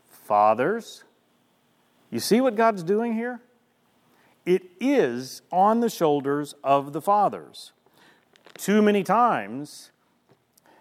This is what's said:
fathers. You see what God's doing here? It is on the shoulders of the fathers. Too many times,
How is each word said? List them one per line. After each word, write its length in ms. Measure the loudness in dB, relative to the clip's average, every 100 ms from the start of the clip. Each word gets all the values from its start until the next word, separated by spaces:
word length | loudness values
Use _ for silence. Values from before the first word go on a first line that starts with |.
| _
fathers. 960 | -20 -2 2 4 2 -2 -4 -8 -20 -20 _ _ _ _ _ _ _ _ _ _
You 100 | -8
see 220 | 0 2
what 160 | 2 2
God's 260 | 0 0
doing 300 | -2 -4 -2
here? 260 | -6 -8 -12 -18 _ _ _ _ _ _ _ _ _ -2
It 180 | -2 -2 _
is 640 | 0 2 2 -2 -10 -16 -6
on 300 | 2 2 2
the 100 | 0
shoulders 640 | 0 0 0 -2 -4 -6 -8
of 300 | 0 0 0
the 100 | -6
fathers. 680 | -2 0 0 -2 -12 -20 -20 _ _ _ _ _ _ _ _ -10
Too 260 | 0 2
many 200 | 4 2
times, 920 | 0 2 2 0 -6 -12 -14 -18 -20 _ _ _ _ _ _ _ _ _